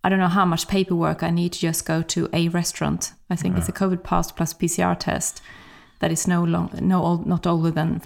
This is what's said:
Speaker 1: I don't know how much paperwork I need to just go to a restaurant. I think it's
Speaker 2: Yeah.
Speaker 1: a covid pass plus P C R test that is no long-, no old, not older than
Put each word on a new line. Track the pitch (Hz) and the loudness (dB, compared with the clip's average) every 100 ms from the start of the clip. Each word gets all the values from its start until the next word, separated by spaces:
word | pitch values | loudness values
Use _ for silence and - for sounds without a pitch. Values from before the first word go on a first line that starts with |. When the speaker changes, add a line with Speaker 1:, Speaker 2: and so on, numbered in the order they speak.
Speaker 1:
I | 190 | 2
don't | 190 | 2
know | 180 | 4
how | 185 185 | 4 4
much | 165 - | 2 0
paperwork | 196 190 175 160 156 | 0 2 2 2 0
I | 170 | 0
need | 170 175 | 0 0
to | - | 0
just | 165 165 - | -2 -2 -2
go | 160 | -2
to | 165 - 160 | 0 -2 -2
a | - 170 | 0 0
restaurant. | 175 170 - 147 165 - - - | 0 -2 -2 -2 -2 -6 -12 -6
I | 175 | -2
think | 185 180 | 0 0
it's | 85 | -2
Speaker 2:
Yeah. | - | 0
Speaker 1:
a | |
covid | 190 180 | 0 0
pass | - 175 165 | 0 0 0
plus | - 165 | -2 -4
P | - 175 | -2 -2
C | - | 0
R | 180 180 | 0 0
test | - - - - - - - - - _ | -2 -2 -4 -8 -18 -20 -20 -20 -20 _
that | - | -2
is | 165 - | 0 0
no | 175 170 | 2 2
long-, | 170 170 - | 0 -2 -2
no | 185 185 | 2 2
old, | 165 175 - | 2 0 0
not | 175 175 | 0 2
older | 170 165 | 2 2
than | 160 160 165 | 0 -2 -2